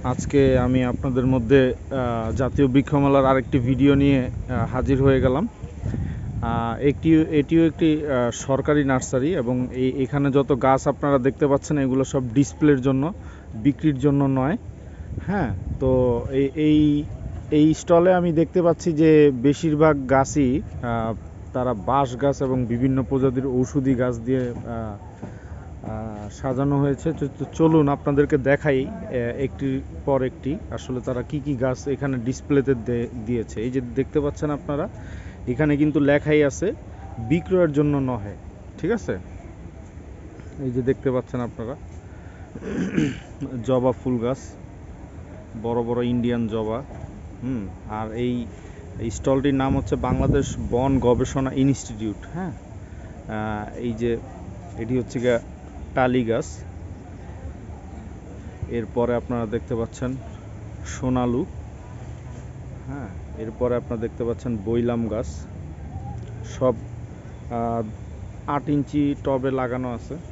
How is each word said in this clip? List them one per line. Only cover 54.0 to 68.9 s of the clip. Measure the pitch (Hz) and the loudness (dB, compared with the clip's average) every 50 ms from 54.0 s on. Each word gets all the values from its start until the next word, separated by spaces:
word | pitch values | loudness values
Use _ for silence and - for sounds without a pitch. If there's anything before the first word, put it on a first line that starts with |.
| 117 120 117 113 110 - - - - - - - - - - - | 0 0 0 -2 -4 -10 -14 -14 -14 -14 -14 -14 -14 -12 -10 -8
এটি | 117 113 127 127 | -4 -2 0 0
হচ্ছে | 117 - - 127 | 0 -2 -4 0
গিয়া | 117 123 120 117 - - - - - - - - - - - | 2 2 2 2 0 -4 -16 -16 -16 -16 -14 -14 -14 -4 0
টালি | - 131 127 123 127 123 | 2 4 4 4 2 2
গাছ, | 110 113 120 160 - - - - - - - - - - - - - - - - - - - - - - - - - - - - - - - - - - - - - - - - - - - - - | 2 0 0 -2 -4 -8 -12 -14 -14 -14 -14 -14 -14 -14 -14 -14 -16 -16 -14 -14 -14 -14 -12 -12 -12 -12 -12 -12 -14 -14 -14 -14 -14 -14 -14 -14 -14 -14 -14 -14 -16 -16 -14 -14 -14 -10 -10 -8 -4
এরপরে | 117 117 113 - - 123 117 120 120 | -2 -4 -4 -2 0 0 2 2 2
আপনারা | 120 113 - 131 120 117 | 0 0 -2 -2 -2 -2
দেখতে | 107 98 92 80 - 127 | -2 -2 -4 -4 -2 -4
পাচ্ছেন | 113 113 113 - - 135 127 131 131 110 - - - - - - - - - - - - | -2 -2 -4 -4 -6 -4 -4 -4 -6 -8 -12 -14 -14 -14 -14 -14 -12 -12 -12 -12 -12 -12
সোনালু। | - - - - 127 127 127 123 123 120 127 175 - - - - - - - - - - - - - - - - - - - - - - - - - - - - - | -10 -8 -4 -2 0 0 2 2 2 0 0 -2 -4 -6 -12 -12 -12 -14 -14 -14 -14 -14 -14 -12 -12 -12 -12 -12 -14 -14 -14 -14 -14 -14 -14 -12 -12 -12 -12 -12 -10
হ্যাঁ, | 131 143 127 101 90 85 - - - - | -10 -10 -10 -10 -10 -12 -12 -12 -10 -8
এরপরে | 110 110 110 - 123 123 120 | -8 -8 -4 -2 0 2 2
আপনারা | 120 117 - 123 113 | 0 0 -2 -4 -4
দেখতে | 110 113 - - 120 | -4 -6 -4 -4 -2
পাচ্ছেন | 117 120 - - - 117 107 95 | -2 -2 -4 -2 -4 -4 -2 -2
বৈলাম | 104 117 120 120 120 120 117 117 110 | 0 2 2 2 2 2 0 0 -2
গাছ, | 107 110 123 - - - - - - - - - - - - - - - - - - - - - - - - - - | -2 -4 -4 -6 -8 -10 -12 -12 -12 -12 -12 -12 -12 -12 -12 -12 -10 -10 -10 -10 -10 -10 -10 -12 -12 -12 -12 -10 -6
সব, | - 135 127 120 - - - - - - - - - - - - - - - | -2 0 0 0 0 -6 -12 -12 -12 -14 -14 -14 -16 -16 -16 -16 -14 -12 -8
আহ, | 120 117 117 117 117 117 113 107 110 - - - - - - - - - - - | -6 -4 -2 -2 -2 -2 -4 -6 -8 -12 -14 -14 -12 -12 -12 -14 -14 -12 -6 -4
আট | 147 143 127 - | -4 -4 -2 0
ইঞ্চি | 147 147 139 - | 0 0 0 -2